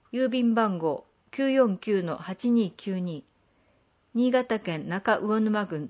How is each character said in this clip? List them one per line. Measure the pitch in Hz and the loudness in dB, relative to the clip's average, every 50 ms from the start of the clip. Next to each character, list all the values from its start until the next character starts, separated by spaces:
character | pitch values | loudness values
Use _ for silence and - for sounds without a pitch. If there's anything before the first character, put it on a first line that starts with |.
| _ _ | _ _
郵 | - 247 262 247 | -2 -2 0 0
便 | 240 254 240 233 226 | 0 2 2 2 4
番 | 233 226 208 185 170 | 4 2 2 0 0
号、 | 160 160 143 - - _ _ _ _ _ | -2 -2 -2 -4 -8 _ _ _ _ _
九 | - - 269 269 | -4 -2 0 2
四 | 262 269 254 220 185 - | 4 4 4 4 2 -2
九 | - 220 208 190 | -2 -2 0 0
の | 180 165 147 | 0 -2 -6
八 | - 170 190 190 - - 240 | -6 -8 -12 -10 -4 0 2
二 | 240 233 214 170 | 2 2 2 0
九 | - - - 202 190 185 | -4 -8 -8 -6 -4 -4
二。 | 180 175 160 143 - _ _ _ _ _ _ _ _ _ _ _ _ _ _ _ _ _ | -4 -6 -8 -10 -14 _ _ _ _ _ _ _ _ _ _ _ _ _ _ _ _ _
新 | - 226 247 254 | 0 0 2 4
潟 | 247 254 247 - 233 208 | 2 2 0 0 -4 -4
県 | - 180 165 156 - 160 | -2 -4 -6 -6 -6 -6
中 | 170 196 - 233 220 - | -6 -2 0 0 0 0
魚 | 196 214 220 220 | 0 0 0 2
沼 | 214 220 214 208 202 | 2 0 0 -2 -2
郡 | - 170 151 147 | -4 -6 -8 -8